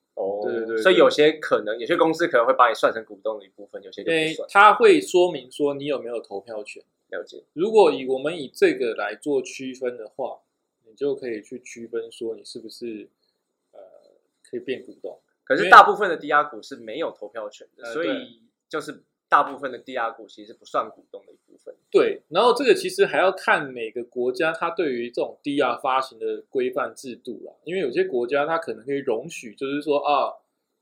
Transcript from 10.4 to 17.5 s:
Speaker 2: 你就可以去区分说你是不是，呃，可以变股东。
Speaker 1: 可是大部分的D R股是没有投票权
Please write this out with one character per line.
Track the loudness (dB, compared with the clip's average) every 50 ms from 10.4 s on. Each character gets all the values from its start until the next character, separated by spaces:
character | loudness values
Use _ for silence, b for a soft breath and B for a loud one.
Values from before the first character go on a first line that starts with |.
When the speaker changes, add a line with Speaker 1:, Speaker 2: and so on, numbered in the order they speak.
| _ _ _ _ _ _ _ _ _
Speaker 2:
你 | _ _
就 | -6 -4 -4 -4
可 | -4 -6 -8
以 | -8 -10
去 | -10 -14 -16 -18
区 | -16 -18 -18 -18 -14
分 | -10 -8 -8 -8 -10
说 | -12 -10 -10 -10 -10
你 | -10 -14
是 | -18 -18 -16
不 | -16 -18
是， | -18 -14 -12 -12 -12 -12 -16 -18 _ _ _ _ _ _ _ _ _ _ _ _ _
呃， | -20 -20 -20 _ -20 _ _ _ _ _ _ _ _ _ -14
可 | -14
以 | -12
变 | -8 -8 -10 -10 -10
股 | -18 -20 _
东。 | -16 -16 -16 -16 _ _ _ _ _
Speaker 1:
可 | -2 0
是 | 2 6 8
大 | 10 10 10
部 | 8 6
分 | 0 0 -2
的 | -4
D | -4 -4 0
R | 0 0 0
股 | 0 -6 -16
是 | -16 -16 -18
没 | -16 -14 -12 -8 -8
有 | -8 -8
投 | -8 -12 -16
票 | -14 -14 -12 -14
权 | -14